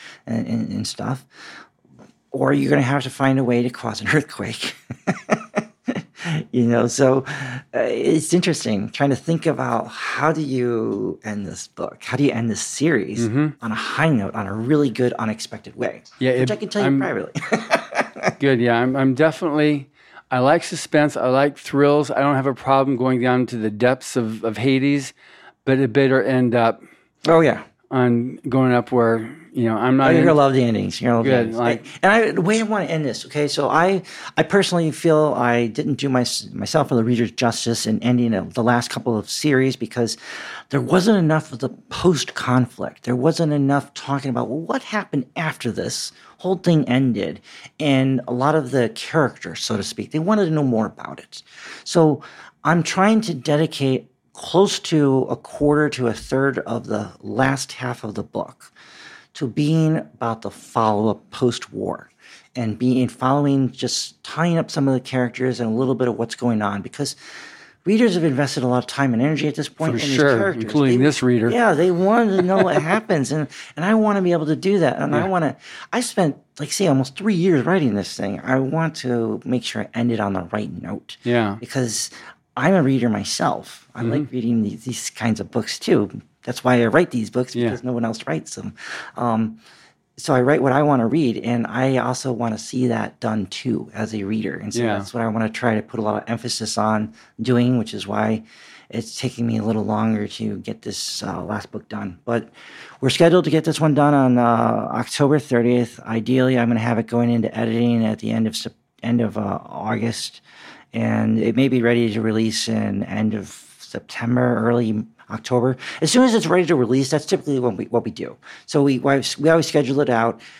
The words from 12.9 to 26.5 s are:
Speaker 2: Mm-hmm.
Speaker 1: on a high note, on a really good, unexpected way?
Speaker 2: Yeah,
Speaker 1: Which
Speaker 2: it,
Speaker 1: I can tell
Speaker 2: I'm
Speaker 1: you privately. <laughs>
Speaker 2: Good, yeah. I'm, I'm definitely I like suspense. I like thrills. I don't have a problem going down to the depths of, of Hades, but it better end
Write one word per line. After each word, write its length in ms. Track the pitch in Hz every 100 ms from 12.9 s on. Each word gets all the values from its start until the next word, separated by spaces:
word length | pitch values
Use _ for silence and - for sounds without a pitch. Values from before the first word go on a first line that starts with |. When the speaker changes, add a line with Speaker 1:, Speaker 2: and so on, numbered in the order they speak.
| 110 92 107 117
Speaker 2:
Mm-hmm. 200 | 127 151 139
Speaker 1:
on 100 | 113
a 40 | 110
high 340 | - - 160
note, 260 | 127 95 110
on 100 | 98
a 60 |
really 360 | 107 117 151 143
good, 220 | 110 123
unexpected 640 | - 110 110 - 110 - -
way? 280 | 120 - - -
Speaker 2:
Yeah, 120 | 131 127
Speaker 1:
Which 20 |
Speaker 2:
it, 100 | 127
Speaker 1:
I 40 | 208
can 120 | 196
tell 140 | 208
Speaker 2:
I'm 120 | 139 139
Speaker 1:
you 40 |
privately. 400 | - 110 - - - - - - - - - - 185 -
<laughs> 40 |
Speaker 2:
Good, 220 | 139 123
yeah. 180 | 120 117
I'm, 160 | 127 135
I'm 200 | 135 131
definitely 760 | 160 151 170 151 151 147 135 _ _ - -
I 80 | 127
like 240 | 135 165
suspense. 540 | - 156 - 151 147 -
I 100 | 127
like 300 | 131 143 143
thrills. 520 | - 139 143 147 139
I 100 | 139
don't 140 | 139 135
have 120 | 135
a 60 | 120
problem 400 | - 135 135 123
going 240 | 127 127
down 240 | 127 127 120
to 100 | 120
the 120 | 107
depths 460 | 104 123 131 - 131
of, 280 | 110 110 113
of 120 | 107
Hades, 560 | 127 131 139 143 131 - - - - _ -
but 120 | 135
it 140 | 135
better 300 | 110 135 131
end 320 | 104 131 123